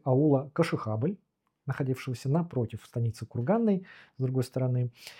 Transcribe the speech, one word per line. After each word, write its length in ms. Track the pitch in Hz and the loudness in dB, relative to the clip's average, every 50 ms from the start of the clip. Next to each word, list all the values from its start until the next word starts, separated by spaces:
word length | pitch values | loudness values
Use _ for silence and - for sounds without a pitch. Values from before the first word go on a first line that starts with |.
| - | 0
аула 440 | 135 127 135 151 151 139 131 135 - - | 2 4 4 6 6 4 4 2 0 0
Кашихабль, 640 | - 160 - 165 - - 110 107 113 131 175 208 - _ _ _ _ _ _ _ _ _ | 0 0 0 0 -2 -2 -2 -2 0 0 -2 -2 -4 _ _ _ _ _ _ _ _ _
находившегося 640 | 139 127 - 139 127 131 - - 135 123 - - 131 | -6 -4 -2 -2 -2 -4 -4 -4 -6 -8 -4 -2 0
напротив 560 | 143 170 170 170 - 131 113 107 - - - | 0 0 0 -2 -2 -2 -2 -2 -6 -10 -12
станицы 400 | - - 120 117 113 - - 113 | -8 -4 -2 -2 -2 -2 -6 -10
Курганной, 600 | - - 120 120 143 208 233 233 214 196 185 190 - - - - _ _ | -8 -6 -2 0 2 2 2 4 2 2 0 -2 -8 -16 -20 -20 _ _
с 40 | - | -4
другой 240 | 131 127 131 131 120 | -2 0 0 0 -2
стороны. 480 | - - 127 127 127 123 123 123 120 - - - - - | -2 -2 -2 0 2 2 0 0 -2 -4 -10 -18 -20 -20